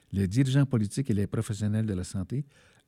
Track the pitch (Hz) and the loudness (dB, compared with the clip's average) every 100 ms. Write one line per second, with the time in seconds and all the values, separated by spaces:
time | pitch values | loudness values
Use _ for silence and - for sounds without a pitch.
0 | _ 95 98 110 135 135 135 120 101 - | _ -2 0 2 4 4 4 2 0 -2
1 | 135 104 98 117 110 104 107 110 110 92 | 0 0 0 -2 -4 -2 -2 0 0 -2
2 | 92 98 90 123 147 - _ _ | -4 -6 -4 -6 -8 -14 _ _